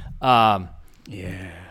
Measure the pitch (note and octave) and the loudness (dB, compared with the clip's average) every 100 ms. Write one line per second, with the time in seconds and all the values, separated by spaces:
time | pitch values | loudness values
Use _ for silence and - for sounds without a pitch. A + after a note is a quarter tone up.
0 | - - C3 A#2+ A2 G2+ F2+ - - - | -14 -4 2 6 6 2 -4 -16 -20 -20
1 | - G2 F#2 F#2+ F#2 E2+ F#2 | -16 -12 -12 -12 -14 -18 -20